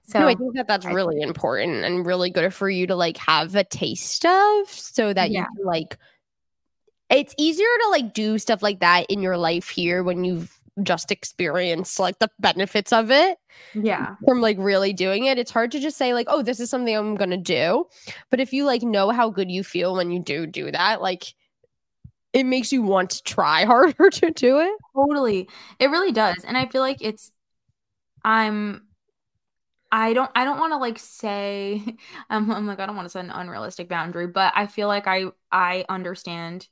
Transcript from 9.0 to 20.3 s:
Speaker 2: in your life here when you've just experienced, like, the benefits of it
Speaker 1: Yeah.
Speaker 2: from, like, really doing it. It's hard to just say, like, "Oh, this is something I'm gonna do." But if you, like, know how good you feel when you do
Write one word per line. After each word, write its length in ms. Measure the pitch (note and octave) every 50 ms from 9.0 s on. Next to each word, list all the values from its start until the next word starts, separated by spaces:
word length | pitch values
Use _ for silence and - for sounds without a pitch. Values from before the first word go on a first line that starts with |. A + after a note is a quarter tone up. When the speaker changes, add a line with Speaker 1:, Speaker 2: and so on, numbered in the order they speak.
| - -
Speaker 2:
in 140 | - G3+
your 140 | F#3+ F#3 F#3
life 320 | F3 E3+ E3 E3+ F3 F#3 -
here 340 | - - F3 E3+ F3 F#3
when 220 | F#3 F#3 F3+ F3 F3+
you've 340 | F3+ F3+ E3 E3+ - _ _ _ _ _ G3
just 280 | G3+ - - E3 - -
experienced, 840 | G3+ _ - - - - F#3+ D#3+ C#3+ F3+ F3+ F3+ E3 D#3+ F#3 - - -
like, 180 | F#3+ F3+ F#3+ _
the 100 | A3+ G#3+ _ _
benefits 520 | - F3+ E3 F3+ G3 F#3+ - G#3+ G3 -
of 180 | B3 A3+ A3+ G#3+
it 280 | C4 C#4+ E4 F#4+ F4+ _ _ _ - - - - -
Speaker 1:
Yeah. 420 | G#3+ G#3 A3 F#3+ - - - G3 - A3+
Speaker 2:
from, 140 | C4+ B3+ B3
like, 180 | A#3 A3 G#3+ F#3
really 320 | F#3+ G3+ G3 F#3+ G3 G3
doing 340 | F#3+ F3+ F#3 F#3+ F#3+ G3+ B3+
it. 120 | C4+ C4 B3
It's 120 | A#3+ -
hard 200 | - A#3 A3+ A#3+
to 80 | A#3 D4+
just 160 | C4 D#4 C#4+ -
say, 160 | C#4 B3 B3
like, 120 | A#3+ A#3 -
"Oh, 120 | C#4+ D#4
this 180 | B3 A3+ B3+ G#3
is 100 | A#3+ A#3
something 260 | - B3+ B3 A#3 A3
I'm 200 | G#3+ G#3 G#3+ G#3+
gonna 200 | G3+ G3+ F#3 F3+ F#3+
do." 480 | F3 - F3+ C3+ D3 E3 G3 C4+ F4+ _ _ - - - - - - _
But 100 | - B3
if 120 | C4 -
you, 120 | C4 C4+ C#4+
like, 180 | C#4+ B3 A#3+
know 280 | A#3+ A#3+ G#3+ G3+ G3 G3
how 200 | A#3+ A#3 A#3+ A3
good 200 | G3+ F#3 G3 F3+
you 140 | F3+ F#3 F#3+
feel 300 | - - F3+ F3 F3+ F#3
when 140 | F#3 F3+ F3
you 80 | F3 F3+
do 260 | E3+ -